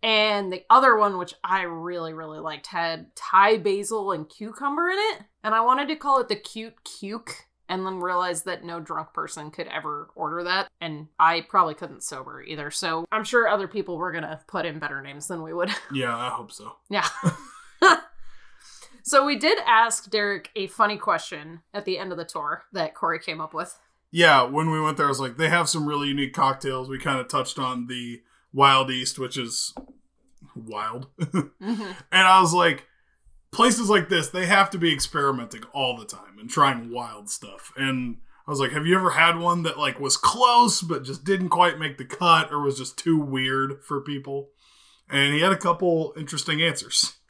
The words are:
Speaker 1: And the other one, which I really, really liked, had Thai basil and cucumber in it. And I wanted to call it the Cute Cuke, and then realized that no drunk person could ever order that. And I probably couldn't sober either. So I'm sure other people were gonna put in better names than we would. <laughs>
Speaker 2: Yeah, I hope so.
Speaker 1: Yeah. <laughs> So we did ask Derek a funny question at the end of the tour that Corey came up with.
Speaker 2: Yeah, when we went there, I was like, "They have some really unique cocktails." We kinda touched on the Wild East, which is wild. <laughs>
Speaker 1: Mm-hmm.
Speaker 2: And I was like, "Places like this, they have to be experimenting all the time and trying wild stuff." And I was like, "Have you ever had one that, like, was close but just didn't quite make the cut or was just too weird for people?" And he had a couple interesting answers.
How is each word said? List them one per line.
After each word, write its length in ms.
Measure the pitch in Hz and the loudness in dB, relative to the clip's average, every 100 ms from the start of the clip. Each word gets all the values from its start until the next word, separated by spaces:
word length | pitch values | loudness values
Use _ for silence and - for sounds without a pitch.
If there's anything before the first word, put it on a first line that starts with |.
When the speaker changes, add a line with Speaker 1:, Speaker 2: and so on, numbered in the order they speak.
Speaker 1:
And 500 | 226 220 214 208 196 | 2 2 2 0 -4
the 120 | 180 _ | -8 _
other 240 | 240 262 226 | 8 8 6
one, 220 | 208 185 | 4 0
which 140 | 180 - | -8 -10
I 180 | 185 190 | -2 -2
really, 500 | 175 165 170 175 165 | -2 -6 -8 -8 -8
really 260 | 160 160 156 | -10 -12 -10
liked, 280 | 160 147 - | -10 -10 -8
had 480 | 185 170 165 - - | -4 -4 -4 -12 -14
Thai 420 | - 190 202 220 | 2 6 6 4
basil 540 | 185 196 202 220 196 | 2 -2 -2 -4 -4
and 160 | 170 151 | -4 -6
cucumber 600 | - 214 214 277 294 349 | -14 -14 -8 -4 -2 0
in 80 | 381 | 0
it. 260 | 440 - - _ | -2 -4 -12 _
And 100 | 214 | -2
I 80 | 220 | 0
wanted 260 | 226 262 285 | 2 2 0
to 60 | 302 | -4
call 240 | 285 269 | 0 0
it 80 | 240 | 2
the 60 | 208 | -6
Cute 480 | - 220 220 _ | -6 -14 -14 _
Cuke, 480 | - - 196 220 - - _ _ _ | -20 -14 -12 -12 -12 -18 _ _ _
and 180 | 185 190 | -6 -6
then 140 | 185 | -4
realized 460 | 180 180 180 175 - | -2 -2 -2 -4 -6
that 180 | 175 | -10
no 160 | 175 170 | -8 -12
drunk 340 | 156 160 156 | -8 -8 -8
person 360 | - 156 - 151 | -10 -10 -10 -14
could 180 | 151 170 | -12 -8
ever 420 | 156 156 147 156 - | -8 -8 -10 -12 -8
order 280 | 151 165 | -6 -6
that. 240 | 175 185 190 _ | -2 -2 -4 _
And 260 | 170 151 151 _ | -10 -10 -14 _
I 220 | 160 170 165 | 4 4 0
probably 240 | 196 170 | 2 2
couldn't 300 | 151 - 139 | 0 -12 -10
sober 380 | - 135 131 131 | -10 -10 -14 -16
either. 260 | - 151 147 | -14 -10 -8
So 340 | - 175 165 170 | -6 -4 -4 -4
I'm 120 | 220 | -4
sure 240 | 208 247 220 | 2 2 4
other 200 | 208 190 | 2 -2
people 300 | 214 190 170 | -6 -6 -4
were 140 | 185 | -4
gonna 280 | 170 151 156 _ | -6 -8 -12 _
put 180 | 190 170 | -6 -6
in 120 | 156 | -6
better 220 | 147 139 | -8 -8
names 260 | 139 143 147 | -12 -14 -10
than 140 | 175 | -10
we 100 | 160 | -8
would. 160 | 170 185 - | -4 -4 -4
<laughs> 100 | - | -6
Speaker 2:
Yeah, 220 | 139 123 117 | -6 -4 -4
I 140 | 123 | -6
hope 220 | - 104 | -8 -10
so. 260 | - 104 - _ | -16 -18 -20 _
Speaker 1:
Yeah. 180 | 202 - - 185 - - - - - | -4 -2 -2 -4 -4 -16 -20 -20 4
<laughs> 160 | 370 330 - - - - - - - - - - - | 6 6 0 -12 -12 -12 -20 -20 -20 -20 -20 -16 2
So 160 | 285 | 4
we 120 | 285 262 | 4 2
did 240 | 302 440 - | 2 2 4
ask 420 | 226 226 220 - | 4 4 0 -4
Derek 400 | 214 208 196 - - | -2 -2 -4 -8 -8
a 100 | 190 | -8
funny 320 | - 208 208 | 0 0 0
question 640 | - 165 - 151 151 165 _ 202 | -2 -2 -2 -12 -14 -18 _ -10
at 100 | 202 | -6
the 140 | 185 | -6
end 120 | 190 | -6
of 60 | 170 | -10
the 80 | 165 | -10
tour 380 | 170 147 165 - | -8 -6 -8 -8
that 220 | 196 156 - | -6 -6 -4
Corey 240 | 175 160 | -4 -4
came 200 | - 160 | -6 -10
up 140 | 156 | -8
with. 240 | 160 180 - _ _ _ | -8 -10 -12 _ _ _
Speaker 2:
Yeah, 320 | 165 170 143 | 4 8 8
when 280 | 123 143 160 | 6 0 0
we 100 | 156 | 0
went 160 | 156 147 | -2 2
there, 80 | 143 | 0
I 40 | |
was 100 | 135 | 0
like, 180 | 131 120 | -4 -2
"They 100 | 160 | 2
have 200 | 175 156 | 2 2
some 160 | 165 147 | -2 -2
really 200 | 147 143 | -2 -2
unique 260 | 139 139 | -2 -4
cocktails." 560 | - 135 131 139 131 131 | 0 0 0 -4 -6 -8
We 80 | 135 | -6
kinda 260 | 147 135 | -2 -2
touched 360 | 123 143 127 - | -2 -4 -4 -4
on 260 | 127 123 120 | -6 -6 -8
the 380 | 127 120 120 _ _ _ | -8 -10 -14 _ _ _
Wild 380 | 135 139 135 131 | 4 6 6 4
East, 300 | 127 127 - | -2 -4 -6
which 180 | 127 135 | -8 -6
is 380 | 117 - - - - - _ _ _ _ - - | -6 -6 -8 -10 -20 -20 _ _ _ _ -20 -18
wild. 520 | 113 175 220 117 131 | -12 -8 -8 -8 -14
<laughs> 60 | _ | _
Speaker 1:
Mm-hmm. 720 | 160 185 143 _ 196 226 202 190 - | -4 -4 -6 _ -6 -6 -8 -14 0
Speaker 2:
And 160 | 185 185 | 4 8
I 140 | 190 | 8
was 100 | 180 | 8
like, 340 | 180 170 139 - _ _ _ _ - _ | 6 4 2 -8 _ _ _ _ -20 _
"Places 400 | - 240 220 214 | 2 4 4 4
like 180 | 208 165 | 2 4
this, 200 | 180 147 | -2 -2
they 180 | 180 180 | -4 2
have 240 | 196 196 | 4 4
to 80 | 196 | 2
be 120 | 165 | 0
experimenting 720 | 143 - 156 139 131 117 117 - | 0 -2 0 0 0 -6 -14 -12
all 240 | 143 131 120 | -4 -4 -4
the 100 | 107 | -10
time 340 | 92 - 98 | -16 -18 -18
and 100 | 117 | -6
trying 420 | - 139 120 117 | 4 4 4 -6
wild 380 | 120 117 110 - | -10 -10 -12 -10
stuff." 420 | - - 147 - - | -10 -12 -18 -18 -6
And 400 | 135 131 123 113 - - - | -2 -2 -4 -8 -14 -18 -8
I 20 | |
was 80 | 143 | -4
like, 120 | 135 | -2
"Have 160 | 151 156 | -2 2
you 80 | 185 | 2
ever 140 | 185 | 2
had 260 | 151 165 170 | 4 4 4
one 240 | 170 175 | 2 0
that, 140 | 160 151 | 0 -2
like, 220 | 147 127 | -4 -2
was 180 | 139 - | -2 2
close 640 | - 233 247 240 240 - | 2 4 6 6 6 2
but 220 | 170 151 | -2 -4
just 200 | 131 135 | -6 -10
didn't 260 | 160 190 180 | -2 0 2
quite 280 | 165 175 156 | 4 4 4
make 220 | 156 135 | -6 -8
the 60 | 131 | -14
cut 460 | - 175 160 147 | -2 4 4 4
or 80 | 147 | -2
was 200 | 143 123 | -2 -2
just 180 | 127 - | -8 -6
too 220 | 170 160 | 2 2
weird 640 | 143 135 131 135 135 139 | 2 -2 0 0 -2 -4
for 180 | - 143 | -6 -6
people?" 480 | 143 143 139 139 139 _ _ _ _ _ _ | -4 -10 -6 -8 -8 _ _ _ _ _ _
And 240 | 139 139 147 | 2 4 4
he 60 | |
had 100 | 180 | 4
a 60 | 190 | 4
couple 540 | 180 170 185 165 160 - | 2 2 2 2 0 -6
interesting 420 | 147 151 - 151 | -8 -8 -2 0
answers. 540 | 165 - - - - - | 0 -2 -4 -2 -2 -4